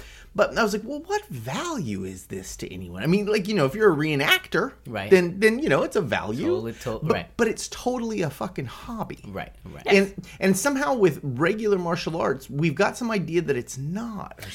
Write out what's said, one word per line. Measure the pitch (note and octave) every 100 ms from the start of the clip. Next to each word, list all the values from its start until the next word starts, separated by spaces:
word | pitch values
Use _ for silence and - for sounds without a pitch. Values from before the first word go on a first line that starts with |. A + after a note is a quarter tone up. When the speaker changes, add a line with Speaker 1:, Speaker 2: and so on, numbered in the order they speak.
| - - -
Speaker 1:
But | - F#3 D3
I |
was | A3
like, | G#3+
"Well, | A3 D4 D#4+
what | G#4 -
value | B2 A2+ F3 F4 D4 B2+ G2
is | F#2+ F#2 -
this | F#2+ F#2 -
to | -
anyone?" | F#2+ F2+ F2+
I | B2+
mean, | G3 G3+
like, | G#3+ F#3
you |
know, | G#3 C3+
if |
you're | G#3 G#3+
a | D3
reenactor, | D#3 C#3+ C#3+ F#4 - E3+ A#3+ - -
Speaker 2:
Right. | G#2+ G2
Speaker 1:
then, | F#3 F3 F#3+
then, | A3 A#3
you | D4+
know, | C#3+
it's | D#4+ A#3
a |
value. | D3 F#2+ F2 A#2+ -
Speaker 2:
Totally, | D#3 A2+
to-, | A2 B2 A2
Speaker 1:
But, | D3+
Speaker 2:
right. | G2+ E2+ -
Speaker 1:
but | A#3
it's | - -
totally | - B3 B3 A#3 G#3
a | D#3+
fucking | - F#3 F3+ B2
hobby. | - - A3+ - - G#2+
Speaker 2:
Right, | F#2+ - -
right. | - D2 -
Speaker 3:
Yes. |
Speaker 1:
And, | G3 G3 - - -
and | F#3+ F#3+
somehow | C#4+ C4+ C#4+
with | C4 F#3 C#3
regular | C#3+ B2 E3+ G#3+ A3 G3
martial | E3+ E3+ - D#3+
arts, | G3+ - -
we've | C#3 E3 C#3+
got | G#3 -
some | A#3
idea | G#3+ D3+ E3
that | D#3+ B2
it's | A#2+ C3
not | C#3+ F#3+ A#3 G#3 - -
or | -